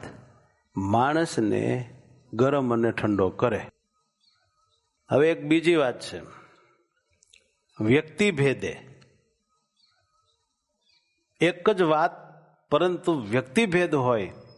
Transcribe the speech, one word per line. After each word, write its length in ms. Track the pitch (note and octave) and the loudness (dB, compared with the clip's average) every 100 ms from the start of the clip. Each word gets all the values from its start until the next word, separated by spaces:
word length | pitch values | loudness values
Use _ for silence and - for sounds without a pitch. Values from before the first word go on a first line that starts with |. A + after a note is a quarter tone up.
| - - - _ _ _ _ G2 | -10 -20 -20 _ _ _ _ -8
માણસને 1200 | G2 A2+ C3+ D#3+ E3 - G#2 G#2 A#2 B2+ A#2 - - _ _ | -2 0 2 0 -2 -2 -2 -2 -2 -4 -8 -18 -20 _ _
ગરમ 400 | A2 C3+ C#3+ B2+ | 0 0 0 0
અને 180 | A#2 A#2 | 0 0
ઠંડો 380 | A2 G#2+ G2 F#2 | -2 -2 0 0
કરે. 400 | - A#2+ G#2 - - _ _ _ _ _ _ _ _ _ _ _ _ - | 0 -2 -2 -8 -20 _ _ _ _ _ _ _ _ _ _ _ _ 0
હવે 200 | B2 D#3+ | 2 2
એક 140 | D#3 | 0
બીજી 300 | D3 E3 D#3+ | 0 2 4
વાત 260 | E3 B2+ - | 2 0 -4
છે, 200 | - F2 - - - _ _ _ _ _ _ _ _ _ _ _ _ - | -12 -14 -16 -20 -20 _ _ _ _ _ _ _ _ _ _ _ _ -4
વ્યક્તિ 500 | G#2+ C#3+ D#3 - G#3 | 0 0 0 -2 -2
ભેદે. 600 | D3+ C#3 A2 F#2 - - - _ _ _ _ C6+ C6+ C6+ C6+ C6+ C6+ C6+ C6+ C6+ _ _ _ _ _ _ _ _ _ _ - | 0 -2 -2 -8 -10 -18 -20 _ _ _ _ _ _ _ _ _ _ _ _ _ _ _ _ _ _ _ _ _ _ _ -2
એક 300 | E3 F3+ G#3 | -2 0 0
જ 120 | F#3 | 2
વાત 280 | E3 D3+ F3 - - - _ _ - | 2 2 0 -4 -20 -20 _ _ -2
પરંતુ 500 | D3 F3+ E3+ F3+ D#3 | 0 0 -2 -2 -4
વ્યક્તિ 460 | G2+ B2 C3 A3+ A3+ | -2 -4 0 4 4
ભેદ 280 | F3+ F3 | 4 2
હોય 380 | D3 B2 A2+ F#2 - - | 2 2 0 -2 -12 -20